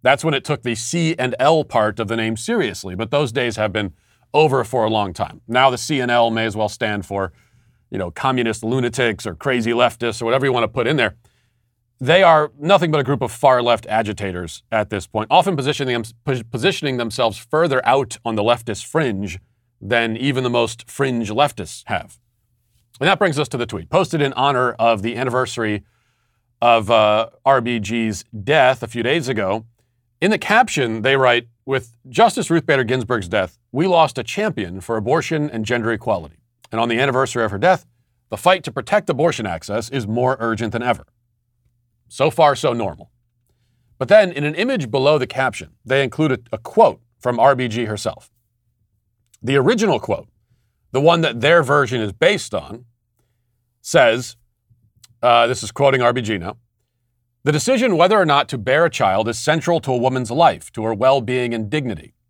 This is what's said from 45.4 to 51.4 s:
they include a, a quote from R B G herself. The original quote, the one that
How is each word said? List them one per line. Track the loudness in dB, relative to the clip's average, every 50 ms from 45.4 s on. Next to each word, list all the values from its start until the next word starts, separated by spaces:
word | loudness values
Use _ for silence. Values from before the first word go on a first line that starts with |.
| -2 -2 -2 -6 -16 -16 _ _ _
they | -2 0 0 0
include | -2 -2 -2 0 0
a, | 0 -4 -4 _ -10
a | -10
quote | -10 -4 4 4 4 4 4 -2 _ _ _ _
from | -4 -4 0 4
R | 4 4 4
B | 4 0
G | -4 -2 -4 -4
herself. | -4 -6 -6 -6 -8 -8 -8 -18 _ _ _ _ _ _ _ _ _ _ _ _ _ _ _ _ _ _ _ _ _ _ _ -4
The | 0 2
original | 2 4 4 2 2 2 0 0 -2
quote, | -2 -4 -6 -6 -6 _ _ _ _ _ _ _ _ _ _ _ _ _ -2
the | 2
one | 4 4 4 4 2
that | 0 -2 0